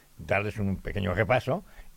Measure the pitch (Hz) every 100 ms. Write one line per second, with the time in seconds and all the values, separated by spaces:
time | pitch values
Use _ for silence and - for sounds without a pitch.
0 | - - 78 98 104 107 98 92 - 98
1 | 95 90 107 123 - 170 - - -